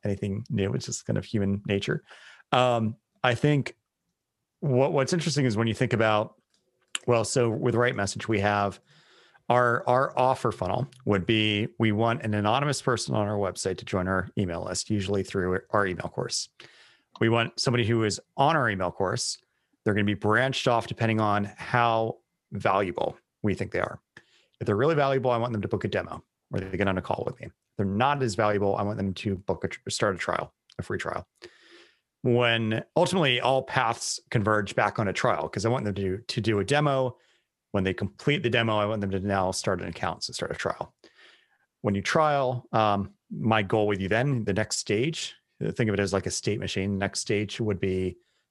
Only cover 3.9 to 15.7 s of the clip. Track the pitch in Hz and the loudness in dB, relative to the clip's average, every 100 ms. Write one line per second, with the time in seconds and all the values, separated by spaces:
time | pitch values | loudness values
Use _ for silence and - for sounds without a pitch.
3.9 | _ _ _ _ _ _ _ 156 123 135 | _ _ _ _ _ _ _ 0 4 4
4.9 | 147 131 180 156 135 131 107 113 104 127 | 2 2 0 0 0 2 2 0 0 2
5.9 | 110 110 107 110 _ _ _ _ _ _ | 2 4 2 0 _ _ _ _ _ _
6.9 | - - 120 110 135 117 110 120 117 120 | -6 2 2 2 2 2 2 0 2 2
7.9 | - 101 107 - 107 101 104 101 - _ | 0 -4 -4 -2 0 2 2 2 -2 _
8.9 | _ _ _ _ _ - 123 123 120 - | _ _ _ _ _ 0 2 4 2 2
9.9 | 123 135 - 127 131 117 - 90 110 139 | 2 2 2 2 2 0 -2 -2 -2 -4
10.9 | - - 101 87 110 107 104 110 - 113 | -6 0 0 2 2 2 2 -2 0 2
11.9 | 104 117 113 113 104 104 123 147 135 - | 2 0 0 -2 0 2 2 0 -2 0
12.9 | 117 - 117 104 104 95 - 95 92 - | -2 0 -2 0 0 -2 -4 -6 -6 -4
13.9 | 95 92 95 98 - 92 85 95 92 - | -2 0 0 -2 -4 -4 -4 -6 -6 -4
14.9 | 104 95 101 92 98 90 92 - | -2 0 -2 -2 -2 -2 -2 0